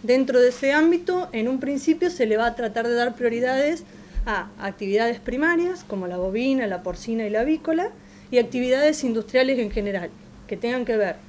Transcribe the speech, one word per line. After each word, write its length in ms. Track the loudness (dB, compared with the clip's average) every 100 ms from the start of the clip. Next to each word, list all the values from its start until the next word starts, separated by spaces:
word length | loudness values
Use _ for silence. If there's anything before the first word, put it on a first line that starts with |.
Dentro 360 | 4 2 4 4
de 100 | 4
ese 220 | 4 2
ámbito, 560 | 4 4 4 0 -2 -2
en 160 | -4 -2
un 100 | -2
principio 520 | -2 -2 0 2 0
se 160 | 0 0
le 100 | 2
va 100 | 0
a 80 |
tratar 320 | -2 -4 -2 -2
de 80 |
dar 220 | 0 0 0
prioridades 680 | -2 0 0 2 0 -2 -8 -20 -8 -6
a 260 | -2 -4 -4 -8
actividades 580 | -10 -6 -2 0 0 -2
primarias, 640 | -6 0 2 2 0 -4
como 240 | -8 -8 -6
la 100 | -4
bovina, 520 | -4 0 0 0 -2
la 160 | -4
porcina 420 | -6 -8 -6 -4 -2
y 40 |
la 100 | 0
avícola, 500 | 0 0 0 -2 -2 -8 -20 -20 0
y 80 | 0
actividades 640 | 2 -2 0 4 4 2
industriales 560 | -2 -2 0 2 2 2
en 140 | 0
general, 380 | -2 -4 -4 -8 -14 -20 -20 -10
que 100 | -6
tengan 280 | -4 -2
que 120 | 0 0
ver 200 | 0 -4